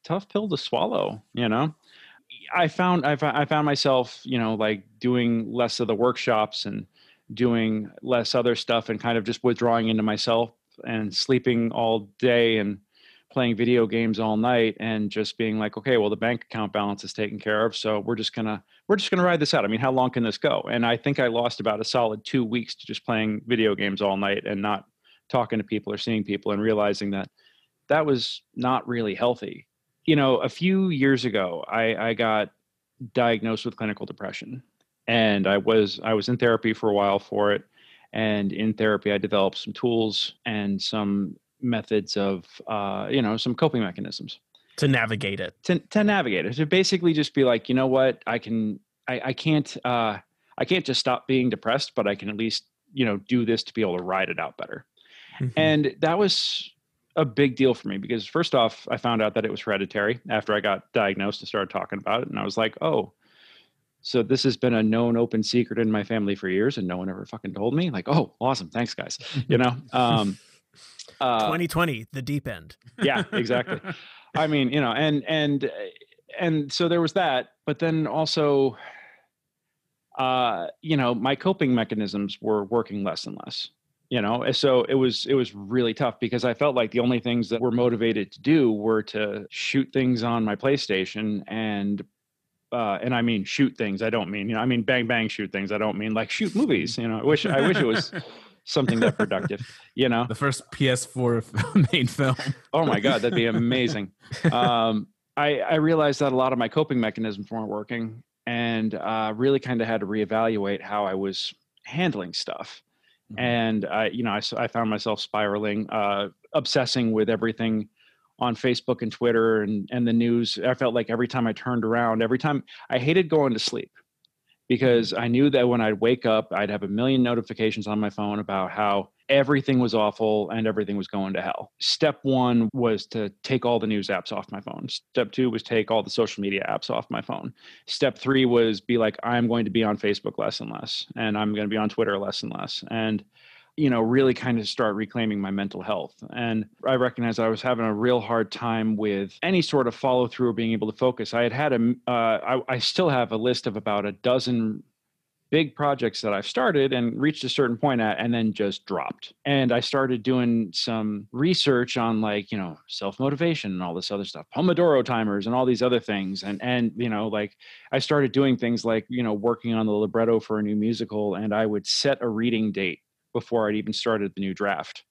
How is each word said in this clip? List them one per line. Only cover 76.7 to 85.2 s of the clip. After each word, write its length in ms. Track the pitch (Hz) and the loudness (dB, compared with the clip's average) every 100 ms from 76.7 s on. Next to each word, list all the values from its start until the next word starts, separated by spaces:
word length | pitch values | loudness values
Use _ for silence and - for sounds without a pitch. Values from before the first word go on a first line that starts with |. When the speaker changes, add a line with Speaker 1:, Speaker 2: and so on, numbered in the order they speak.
Speaker 1:
so 140 | - 170 | -2 0
there 140 | 170 | 2
was 140 | 160 | 2
that, 400 | 196 170 127 - _ - | 2 2 0 -2 _ -6
but 140 | 143 | -2
then 260 | 165 160 151 | 0 0 0
also, 680 | 139 156 - 147 139 135 113 - - - - _ _ _ _ _ _ _ _ _ - | 0 0 2 4 4 2 0 -18 -20 -20 -20 _ _ _ _ _ _ _ _ _ -2
uh, 520 | 131 127 123 92 80 - | 0 2 2 0 -6 -8
you 160 | 156 151 | 0 2
know, 180 | 123 | 2
my 200 | 120 127 | 2 0
coping 400 | 139 185 190 139 | 0 0 0 2
mechanisms 640 | 123 110 107 101 101 101 - | 2 0 -2 -2 -2 -4 -4
were 240 | 110 107 | 0 0
working 380 | 98 117 - 101 | 2 -2 -2 -4
less 220 | 95 82 - | -4 -6 -10
and 100 | - | -12
less, 260 | - - - _ _ _ _ | -12 -10 -12 _ _ _ _
you 100 | 123 | -2
know? 220 | 104 120 | 0 0
And 120 | 120 | 0
so 300 | 131 143 127 | 2 4 4
it 100 | - | 4
was, 320 | 135 127 104 | 2 2 0